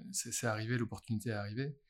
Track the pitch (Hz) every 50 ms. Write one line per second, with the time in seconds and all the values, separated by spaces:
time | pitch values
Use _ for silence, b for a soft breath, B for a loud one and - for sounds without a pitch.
0 | - - - - - 120 110 - - 117 107 107 110 113 123 127 120 107 - -
1 | - - 117 107 - 120 110 104 101 101 104 120 139 143 139 - _ _